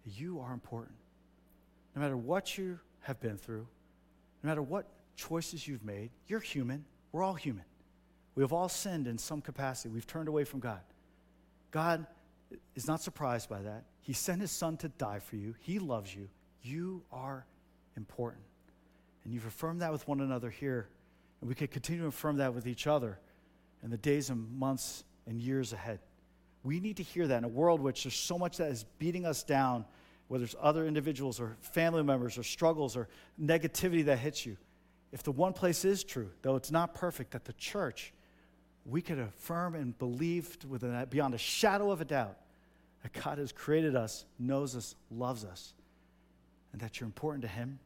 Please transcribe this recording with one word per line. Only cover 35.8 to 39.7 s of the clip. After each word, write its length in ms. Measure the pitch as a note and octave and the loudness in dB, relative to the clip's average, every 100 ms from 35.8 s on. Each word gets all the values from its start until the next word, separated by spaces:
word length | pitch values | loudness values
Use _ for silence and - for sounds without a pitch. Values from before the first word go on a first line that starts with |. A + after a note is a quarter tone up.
is 220 | F#3+ G3 - | 4 2 0
true, 260 | C3 G#2 - | -6 -6 -2
though 140 | C3 C3+ | 2 2
it's 160 | - | 4
not 240 | D#3+ E3+ - | 2 2 0
perfect, 360 | F3+ - B2 | -2 -2 -6
that 120 | B2 | -8
the 100 | - | -8
church, 600 | - - G#3 D#3+ - - - - - - _ _ _ - | -10 -4 -2 -2 -2 -14 -16 -20 -20 -20 _ _ _ -2
we 160 | C#3 | -2
could 180 | E3+ D3+ | -2 -4
affirm 560 | A2+ - - E3+ F3 | -4 -6 -4 0 0